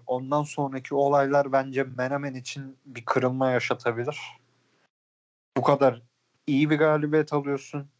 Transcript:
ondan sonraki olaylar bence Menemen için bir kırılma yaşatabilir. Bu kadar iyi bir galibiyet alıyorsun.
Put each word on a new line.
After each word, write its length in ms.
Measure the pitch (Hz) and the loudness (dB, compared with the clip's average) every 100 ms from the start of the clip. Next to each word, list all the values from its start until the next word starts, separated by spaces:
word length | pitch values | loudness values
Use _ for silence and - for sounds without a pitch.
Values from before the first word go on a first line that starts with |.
| - | -6
ondan 360 | 127 131 147 | -6 -2 -2
sonraki 520 | 147 - 139 135 127 139 | -2 -4 -6 -6 -4 0
olaylar 560 | 139 143 139 143 139 | 4 4 4 2 2
bence 320 | 135 135 131 | 0 0 -2
Menemen 500 | 131 120 127 143 143 | -4 -4 -4 -4 -6
için 440 | 131 127 143 135 135 139 | -8 -12 -12 -14 -16 -18
bir 200 | 120 113 | -14 -2
kırılma 460 | 135 127 131 131 | 0 2 2 2
yaşatabilir. 680 | 127 - 123 123 117 123 - - - _ _ _ _ _ _ _ _ _ _ _ - | 2 0 -2 -2 -2 -4 -6 -12 -18 _ _ _ _ _ _ _ _ _ _ _ -2
Bu 40 | |
kadar 400 | 131 143 135 117 - _ _ _ - | 2 4 4 2 -6 _ _ _ -2
iyi 220 | 139 151 | 2 2
bir 80 | 151 | 4
galibiyet 560 | 156 151 147 156 151 | 4 2 2 0 0
alıyorsun. 540 | 147 143 139 - 147 143 _ | -2 -2 -4 -6 -12 -12 _